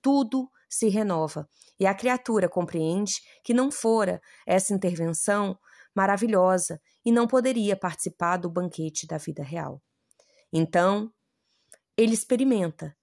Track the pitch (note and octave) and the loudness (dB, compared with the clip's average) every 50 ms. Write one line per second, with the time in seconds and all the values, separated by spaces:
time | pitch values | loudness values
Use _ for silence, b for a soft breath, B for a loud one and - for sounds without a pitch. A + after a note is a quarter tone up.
0 | - C4+ C#4 C#4 C4 G#3+ C4 C4 B3+ - _ _ _ _ - - A#3 G#3+ F#3+ A3 | 2 4 2 2 2 0 -2 -4 -4 -4 _ _ _ _ -4 0 0 2 2 0
1 | G#3+ G3+ F3+ D#3+ D#3 D3+ - D3+ D3+ b b b b b b _ F#3+ F#3+ - - | 0 0 0 0 -2 -2 -4 -10 -12 b b b b b b _ 0 0 0 0
2 | A#3 B3+ B3 B3 - - A3+ G#3 F#3 E3+ - F3+ F3 E3+ - E3 D#3+ D#3+ E3+ G3 | 0 -2 -2 0 -2 0 2 2 2 2 0 -2 -2 -2 -2 -2 -2 0 0 -2
3 | G#3 G3 - - b b b b b - A#3 B3 C4 C#4+ - - - A3+ A3+ A3 | -2 -4 -6 -8 b b b b b 0 2 2 2 0 -4 -2 0 0 2 2
4 | G#3 F3+ F3+ - b b b b b - F3+ F#3+ F#3+ - G3+ F#3+ G3 F3+ F3 D#3+ | 0 -2 -4 -6 b b b b b 2 2 2 2 0 -2 0 0 -2 -2 -2
5 | E3 E3 E3 - - - G3+ G#3 G3+ G3 F#3 b b b b b b b b G3 | -2 -2 -2 -2 0 0 0 0 0 -2 -6 b b b b b b b b 0
6 | F#3+ G3+ G3+ G3 A3 A3+ G#3+ F#3 F#3 F#3 F#3 F3+ F3+ - E3 D#3 _ _ _ _ | 2 2 2 0 0 2 2 4 4 4 4 2 0 -4 -8 -12 _ _ _ _
7 | _ A#3 A#3 A#3+ A#3 A3+ C4 B3+ A#3+ C4 B3+ A#3 G#3 G3+ G3 F#3+ - F3+ D3+ - | _ 2 4 4 4 2 2 2 2 2 0 0 0 0 -2 -2 -2 -6 -6 -6
8 | - E3+ - _ F3 E3+ F3+ F3+ F3 F3 E3 F3+ F3+ F3 - - D#3+ D#3 D3+ - | -8 -8 -6 _ -2 -2 0 -2 -4 -4 -4 -4 -4 -4 -6 -6 -8 -6 -6 -10
9 | - D#3 E3 D3+ - E3 D3 D#3 C#3+ C3+ D#3+ E3+ D#3 C3+ C#3 C#3+ _ _ _ _ | -10 -8 -10 -8 -8 -8 -10 -10 -10 -10 -8 -8 -8 -10 -12 -14 _ _ _ _
10 | _ _ b b b b b b b b - D#3+ D#3+ D#3 - F3 F3 F#3+ G3+ G#3 | _ _ b b b b b b b b 0 0 0 2 2 2 4 4 2 0
11 | G#3+ A3 _ _ _ _ _ _ _ b b b b b b b b _ _ - | -4 -8 _ _ _ _ _ _ _ b b b b b b b b _ _ 2
12 | A3+ A3+ A3+ A3 - - C4 A#3+ C4+ C4+ B3 G#3 F3+ D#3+ D3+ - D#3+ D3+ _ _ | 2 2 2 0 0 -2 0 2 2 2 2 2 0 -2 -4 -10 -14 -14 _ _